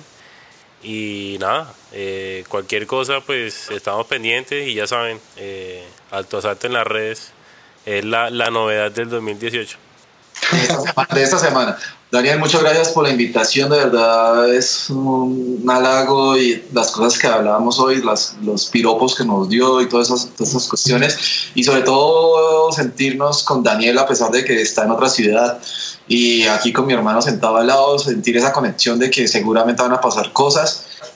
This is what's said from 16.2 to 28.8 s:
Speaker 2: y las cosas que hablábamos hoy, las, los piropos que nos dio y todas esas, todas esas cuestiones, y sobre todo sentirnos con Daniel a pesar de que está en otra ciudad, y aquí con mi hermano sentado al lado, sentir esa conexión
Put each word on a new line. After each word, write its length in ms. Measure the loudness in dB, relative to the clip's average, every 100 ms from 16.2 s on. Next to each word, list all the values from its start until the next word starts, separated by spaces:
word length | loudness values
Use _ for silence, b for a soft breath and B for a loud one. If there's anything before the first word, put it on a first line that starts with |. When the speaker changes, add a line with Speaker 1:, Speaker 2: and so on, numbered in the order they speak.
| 4 4
Speaker 2:
y 300 | 2 0 -4
las 160 | -2 -2
cosas 300 | 0 0 2
que 80 | 2
hablábamos 500 | 2 2 2 0 2
hoy, 240 | 2 2
las, 340 | 0 -2 -2 -6
los 240 | -4 -4 -2
piropos 480 | 0 2 2 0
que 100 | 0 0
nos 220 | 0 0
dio 320 | 2 4 4
y 80 | 2
todas 200 | 2 0
esas, 220 | -2 -4
todas 160 | -6 -4
esas 180 | -2 -2
cuestiones, 840 | -2 0 2 0 -2 -4 -4 -4
y 100 | 0
sobre 180 | 2 2
todo 880 | 4 4 4 4 4 4 4 4 2
sentirnos 720 | 0 -4 -2 -2 0 0 0
con 180 | 0 0
Daniel 380 | 0 2 2 2
a 80 | 2
pesar 240 | 0 0
de 120 | 0
que 160 | 0 0
está 260 | 0 0 0
en 60 |
otra 160 | 2 0
ciudad, 520 | 2 2 2 0 -2 B B B B -2
y 400 | 0 2 2 2
aquí 260 | 2 0
con 140 | 0 0
mi 60 |
hermano 280 | 0 0 0
sentado 360 | 0 0 0 2
al 100 | 4
lado, 320 | 4 4 2
sentir 360 | 0 -2 0 2
esa 140 | 2
conexión 460 | 0 -2 0